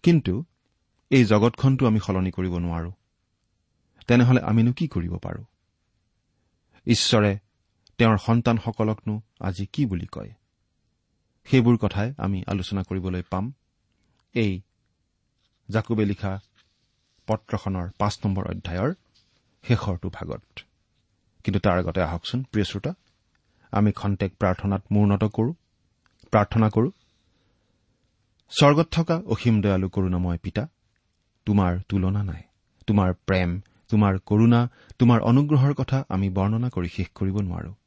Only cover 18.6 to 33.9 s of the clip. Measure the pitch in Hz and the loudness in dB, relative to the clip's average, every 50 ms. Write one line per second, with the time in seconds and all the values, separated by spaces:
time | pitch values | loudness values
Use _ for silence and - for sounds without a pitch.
18.6 | - 85 82 90 101 147 190 _ _ _ _ _ _ _ _ _ _ _ _ _ | -8 -8 -6 -4 -4 -4 -6 _ _ _ _ _ _ _ _ _ _ _ _ _
19.6 | _ - 123 - - 101 90 85 - 85 - - - 80 - - _ _ _ - | _ -2 -2 -2 0 -6 -6 -6 -8 -12 -12 -12 -12 -12 -12 -12 _ _ _ -20
20.6 | - _ _ _ _ _ _ _ _ _ _ _ _ _ _ _ _ - 92 - | -20 _ _ _ _ _ _ _ _ _ _ _ _ _ _ _ _ -4 -4 0
21.6 | - 104 87 90 90 85 85 95 87 78 85 82 - - - 123 131 _ - 107 | 0 2 0 2 -2 -2 -2 -2 -2 -2 -4 -8 -8 -8 -8 -8 -8 _ -2 -2
22.6 | 98 - - 101 - 147 185 _ _ _ _ _ _ _ _ _ _ _ _ _ | -2 -2 -6 -8 -8 -8 -10 _ _ _ _ _ _ _ _ _ _ _ _ _
23.6 | _ _ - 101 104 107 101 - - 104 101 - 101 92 _ _ 104 92 92 - | _ _ 0 0 2 2 0 -2 -4 -4 -2 -2 -4 -6 _ _ 0 0 0 0
24.6 | - 101 98 98 - _ 104 104 104 101 101 98 107 107 - - 110 131 170 _ | -2 -4 -4 -4 -4 _ 0 2 2 2 2 2 0 -2 -2 -2 -2 -4 -4 _
25.6 | _ _ _ _ _ _ _ _ _ _ _ _ _ _ - 107 104 - - 117 | _ _ _ _ _ _ _ _ _ _ _ _ _ _ 2 2 2 2 2 2
26.6 | 110 107 - 110 117 165 - _ _ _ _ _ _ _ _ _ _ _ _ _ | 2 2 2 0 0 0 -4 _ _ _ _ _ _ _ _ _ _ _ _ _
27.6 | _ _ _ _ _ _ _ _ _ _ _ _ _ _ _ _ _ _ - - | _ _ _ _ _ _ _ _ _ _ _ _ _ _ _ _ _ _ 0 4
28.6 | 147 143 147 151 165 _ - 170 165 - 165 165 214 - 117 - - 120 113 104 | 6 6 6 4 0 _ -2 -2 0 0 -2 -4 -2 -4 -4 0 2 2 2 4
29.6 | 98 101 98 92 95 92 - 101 95 92 90 87 90 90 87 85 - 101 - 104 | 2 2 0 0 -2 -2 -2 -2 -2 0 0 -2 -2 -2 -4 -4 -6 -6 -6 -6
30.6 | 120 160 _ _ _ _ _ _ _ _ _ _ _ _ _ _ _ - 104 101 | -8 -8 _ _ _ _ _ _ _ _ _ _ _ _ _ _ _ 0 2 2
31.6 | 95 90 87 92 - _ 101 98 92 92 98 104 104 95 80 80 87 _ _ _ | 2 2 0 -2 -4 _ -2 -2 0 0 -2 -2 -4 -6 -8 -10 -14 _ _ _
32.6 | _ _ _ _ - - 104 101 95 92 90 _ _ - 98 92 92 87 87 101 | _ _ _ _ -4 0 2 2 2 2 0 _ _ -2 0 0 0 0 -2 -6
33.6 | - _ _ _ _ _ | -8 _ _ _ _ _